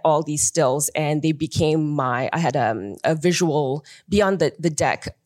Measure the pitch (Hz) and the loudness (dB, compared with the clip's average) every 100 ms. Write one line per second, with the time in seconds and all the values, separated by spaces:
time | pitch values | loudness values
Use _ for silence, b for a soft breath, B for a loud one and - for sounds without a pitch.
0 | 160 151 151 151 - 170 135 139 147 - | 2 2 0 -2 -2 2 2 2 -2 -2
1 | 151 151 160 147 156 - 156 156 151 147 | -2 0 0 0 -2 0 2 2 0 -2
2 | 127 123 131 165 156 135 113 113 101 - | -2 -2 -2 0 0 0 0 -2 -6 -4
3 | - 160 170 160 170 147 131 147 B B | -2 0 0 2 0 0 -2 -4 B B
4 | B 202 196 190 156 - 170 147 151 85 | B 2 2 2 0 0 -2 0 0 -2
5 | - - | -6 -16